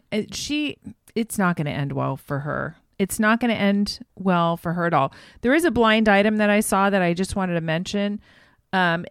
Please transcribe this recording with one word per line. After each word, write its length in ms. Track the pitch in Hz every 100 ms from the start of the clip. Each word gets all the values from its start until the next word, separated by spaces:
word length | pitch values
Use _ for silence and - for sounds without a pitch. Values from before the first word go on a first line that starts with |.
| _
It, 220 | 214 208 -
she, 420 | - 294 294 - - - - -
it's 220 | 226 -
not 180 | 185 175
gonna 140 | 147
end 220 | 139 139
well 240 | 135 135 135
for 220 | - 143
her. 360 | 147 131 139 - _ -
It's 200 | 190 -
not 200 | 214 233
gonna 140 | 240
end 460 | 214 196 202 202 - - -
well 420 | 190 175 170 170
for 160 | 175
her 120 | 175 170
at 80 |
all. 200 | 156 135 - - -
There 120 | 233
is 100 | 302 339
a 60 |
blind 380 | 233 226 220 220
item 280 | 196 208 214
that 120 | 208
I 100 | 208
saw 300 | 214 196 196
that 120 | 196
I 120 | 175
just 220 | 175 190 202
wanted 180 | 185
to 80 | 170
mention, 580 | 165 160 185 202 202 208 - _ _ _ _
um, 320 | 190 175 165 -